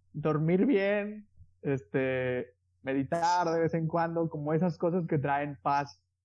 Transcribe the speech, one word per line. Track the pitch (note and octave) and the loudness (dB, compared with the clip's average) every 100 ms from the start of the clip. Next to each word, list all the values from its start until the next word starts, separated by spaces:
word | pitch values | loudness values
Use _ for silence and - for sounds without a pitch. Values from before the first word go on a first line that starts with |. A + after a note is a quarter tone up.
| _ | _
dormir | D3+ D#3 D#3 D#3+ F3+ B3 | -4 0 0 2 4 4
bien, | F#4+ C#4 G#3 G#3 G#3+ - - - _ | 4 2 0 -2 -8 -16 -20 -20 _
este, | D3 C3+ - C3+ C3 C3 B2+ B2 - _ _ _ | -4 -4 -2 -2 0 0 -2 -2 -6 _ _ _
meditar | C3+ C3+ C3+ E3+ E3+ F3+ E3+ | -4 -2 -2 0 2 2 2
de | E3 | 2
vez | E3 E3+ | 0 0
en | D#3+ | -2
cuando, | E3+ E3+ E3 E3 | 0 0 0 -2
como | D#3 D3 | -4 -2
esas | D#3+ F3+ E3 | 0 0 0
cosas | F3 F#3 E3 | 0 0 0
que | D#3+ | -2
traen | C#3 C#3 D3 C#3 | 0 -2 -4 -6
paz | - C#3+ C#3+ - _ _ | -2 -2 -2 -10 _ _